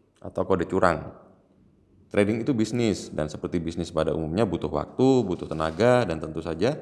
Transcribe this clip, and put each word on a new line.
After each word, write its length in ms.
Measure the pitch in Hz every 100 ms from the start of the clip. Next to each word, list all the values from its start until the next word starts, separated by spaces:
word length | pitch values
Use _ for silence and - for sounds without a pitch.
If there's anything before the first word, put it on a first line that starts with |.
| _ _
atau 220 | 95 -
kode 220 | 92 92 82
curang. 480 | 92 90 78 73 - - _ _ _ _ _ _ _ _
Trading 360 | 92 101 117 113
itu 80 |
bisnis, 560 | 120 110 120 113 87 -
dan 160 | 80 76
seperti 320 | - 85 90
bisnis 320 | 80 85 80
pada 240 | 80 78
umumnya 320 | 78 78 85 113
butuh 240 | 85 76
waktu, 560 | 76 73 - 131 131 101
butuh 240 | 85 -
tenaga, 560 | 80 80 80 117 123 104
dan 160 | 80
tentu 160 | 80 80
saja 400 | 82 82 113 147